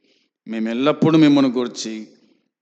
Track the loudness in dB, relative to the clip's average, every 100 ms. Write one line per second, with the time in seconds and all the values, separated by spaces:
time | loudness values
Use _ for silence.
0 | _ _ _ _ -12 -6 -6 -2 -2 0
1 | 2 4 4 4 2 -2 -6 -8 -12 -12
2 | -14 _ _ _ _ _